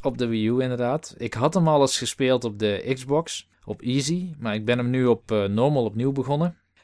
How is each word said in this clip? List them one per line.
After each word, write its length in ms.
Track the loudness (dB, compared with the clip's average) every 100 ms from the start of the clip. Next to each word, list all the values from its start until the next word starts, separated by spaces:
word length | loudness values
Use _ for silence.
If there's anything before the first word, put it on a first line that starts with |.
Op 140 | -2 -2
de 100 | -2
Wii 200 | 0 2
U, 140 | 2
inderdaad. 540 | 0 0 -2 -2 -6 -10
Ik 160 | -8
had 200 | 0 0
hem 140 | 2 4
al 140 | 4
eens 160 | 4 2
gespeeld 460 | -4 0 2 2
op 160 | 0 -2
de 320 | 0 0 -2
Xbox, 560 | -4 -2 -2 -2 -8 -12 _ -12
op 160 | -8
Easy, 520 | -2 -2 0 -2 -4 -8
maar 140 | -4
ik 120 | -2 0
ben 120 | 0
hem 120 | 2
nu 160 | 2 2
op, 260 | 2 0
eh, 120 | 0
normal 400 | 0 2 2 2
opnieuw 280 | 0 -2 -2
begonnen. 460 | -2 -2 0 -2 -4 _ _